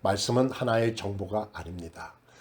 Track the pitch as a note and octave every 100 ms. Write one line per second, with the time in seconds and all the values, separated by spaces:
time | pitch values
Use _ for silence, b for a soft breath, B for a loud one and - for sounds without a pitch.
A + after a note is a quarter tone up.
0 | G2 G2 - A#2+ C3 C3 B2 A2+ A#2 A2+
1 | G2+ G2 F#2 G#2+ A2 - F2 F2+ E2+ -
2 | - - b b